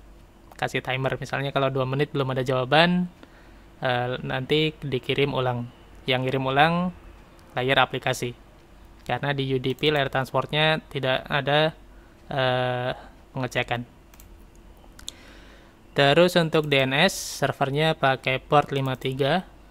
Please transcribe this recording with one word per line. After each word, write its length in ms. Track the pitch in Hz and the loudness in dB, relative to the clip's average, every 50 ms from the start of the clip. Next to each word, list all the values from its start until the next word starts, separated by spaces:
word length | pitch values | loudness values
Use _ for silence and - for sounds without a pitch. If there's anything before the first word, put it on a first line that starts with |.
| - - - - - - - - - - - | -14 -20 -20 -20 -20 -20 -20 -20 -20 -20 -8
Kasih 320 | - 143 135 - 131 - | -6 -4 -4 -2 -4 -4
timer, 320 | - 127 131 135 135 127 | -4 -4 -2 -2 -2 -4
misalnya 320 | - 139 - - 131 139 139 | -4 -6 -6 -6 -4 -4 -2
kalau 240 | - 143 135 135 131 | -2 0 0 0 0
dua 160 | 135 131 127 | 0 -2 0
menit 240 | 135 139 147 - - | 0 0 -2 -2 -2
belum 160 | 139 135 131 131 | -2 -2 -2 -2
ada 80 | 135 131 | -4 -2
jawaban, 640 | 127 131 127 127 127 143 156 170 175 180 180 180 175 - - - - - - - - - - - - - - | -2 -2 -2 0 2 4 4 6 4 4 2 0 -2 -6 -12 -20 -20 -20 -20 -20 -20 -20 -20 -20 -20 -12 -6
eh, 400 | - 131 123 123 123 123 127 135 | -4 -2 -2 -2 -2 -4 -4 -6
nanti 560 | - 139 135 131 131 - 151 156 156 147 147 - - | -6 -6 -6 -6 -2 0 0 2 2 0 -2 -6 -6
dikirim 480 | 139 131 123 - - 131 135 143 143 131 | -6 -6 -4 -4 -2 0 0 0 0 0
ulang. 320 | 131 127 127 123 120 120 120 - - - - - - - | -2 -2 -2 -2 -4 -6 -8 -12 -18 -20 -20 -20 -10 -4
Yang 240 | - 127 127 131 131 | -2 -2 0 0 -2
kirim 160 | 131 131 131 | -2 -2 -2
ulang 480 | 131 131 139 151 165 170 175 180 185 175 - - - - - - - - - - - - | 0 4 4 4 4 4 2 -2 -2 -4 -8 -14 -20 -20 -20 -20 -20 -20 -20 -20 -10 -6
layer 240 | 127 123 135 139 135 | -4 0 2 4 4
aplikasi. 560 | 127 - - 127 - 135 123 - 131 120 120 - - - - - - - - - - - - - - - | 4 4 0 -2 -4 -4 -2 -2 -4 -6 -8 -10 -18 -20 -20 -20 -20 -20 -20 -20 -20 -20 -20 -14 -6 -4
Karena 240 | 123 120 143 143 139 | -4 -2 -2 -2 -2
di 160 | 139 135 135 | -2 -2 0
U 80 | 135 | -2
D 160 | 131 127 139 123 | 0 0 -2 -2
P 160 | - - 151 | 0 0 0
layer 240 | 151 143 135 139 - | 2 2 0 0 0
transportnya 720 | 135 131 - - 131 123 - - 151 156 156 160 156 - - - | -2 -2 0 -2 -2 -2 -2 0 0 2 2 2 0 -2 -6 -6
tidak 320 | 139 131 131 131 - - | -4 -2 -2 -2 -2 -2
ada, 480 | - 147 143 131 139 143 151 156 160 - - - - - - - - - - - - | -4 -4 -2 0 2 2 2 2 2 0 -6 -14 -20 -20 -20 -20 -20 -20 -20 -14 -8
eh, 640 | 147 139 131 127 127 127 127 127 123 123 123 127 131 - - - - - - - - | -4 -2 0 0 0 0 0 -2 -2 -4 -4 -6 -6 -8 -12 -18 -20 -20 -20 -12 -8
pengecekan. 560 | 139 127 120 - 127 123 - 120 120 123 - - - - - - - - - - - - - - - - - - - - - - - - - - - - - - - - - - - - - - - - - | -8 -6 -4 -4 -4 -4 -2 -4 -6 -6 -8 -16 -20 -20 -20 -20 -20 -20 -20 -20 -20 -20 -20 -20 -20 -20 -20 -20 -20 -20 -20 -20 -20 -20 -18 -20 -20 -20 -20 -20 -20 -20 -20 -20 -20 -20 -20 -20 -20 -20 -6
Terus 480 | - - 143 139 143 165 175 180 - 175 | 0 2 4 4 6 6 6 6 6 4
untuk 320 | 165 156 160 160 151 151 | 2 2 2 0 0 2
D 160 | 143 135 135 | 2 2 2
N 80 | 131 135 | 2 2
S, 460 | 143 175 196 - - - - - - 143 | 2 2 2 0 -2 -8 -10 -6 -4 -2
servernya 560 | 135 - - 139 135 135 147 156 160 156 - | -2 -2 -2 -2 -2 0 0 0 0 0 2
pakai 400 | - 135 131 127 - 135 131 127 | 0 0 0 0 -2 -4 -4 -4
port 300 | - - 151 147 147 - | -2 2 4 4 4 2
lima 240 | 139 135 135 135 131 | 0 -4 -2 -2 -4
tiga. 500 | - - 135 135 135 139 135 160 185 180 - - - - - | -4 -4 -6 -2 0 0 0 0 0 -2 -6 -14 -20 -20 -20